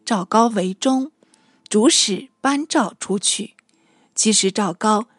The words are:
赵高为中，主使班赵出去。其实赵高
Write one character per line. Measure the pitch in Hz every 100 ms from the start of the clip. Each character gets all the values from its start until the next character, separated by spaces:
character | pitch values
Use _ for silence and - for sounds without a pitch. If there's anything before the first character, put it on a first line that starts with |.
赵 | - 208
高 | 175 214 233
为 | 208 185
中， | 190 262 262 269 _ _ _ _ _ -
主 | 214 226
使 | - - 190 269 _
班 | 269 285 320
赵 | 320 190 -
出 | - 196
去。 | - - 214 _ _ _ _ _ _ -
其 | 214
实 | 208 190
赵 | 190 196
高 | 165 214 214 233